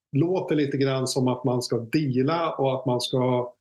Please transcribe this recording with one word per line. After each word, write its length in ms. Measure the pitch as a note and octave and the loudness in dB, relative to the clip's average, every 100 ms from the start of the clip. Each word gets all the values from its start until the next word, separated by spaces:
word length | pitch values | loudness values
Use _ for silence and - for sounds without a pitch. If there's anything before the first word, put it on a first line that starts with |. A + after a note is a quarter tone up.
| _ C#3 | _ 0
låter 380 | E3+ F#3 F#3 D3+ | 2 0 0 0
lite 220 | C#3 C#3+ | 0 0
grann 300 | C3+ C3 B2+ | 0 0 -2
som 200 | C3+ B2+ | 0 0
att 160 | B2 | 0
man 180 | B2+ B2 | 0 -2
ska 160 | - A#2 | 0 -4
deala 760 | A2 D#3 D3 B2 C3+ E3+ E3 | -2 -2 0 0 0 0 -2
och 260 | - C3+ C3 | 0 -2 0
att 60 | C3 | -2
man 160 | B2 | -2
ska, 520 | - C3 B2+ B2 B2 - | 0 0 2 0 -2 -8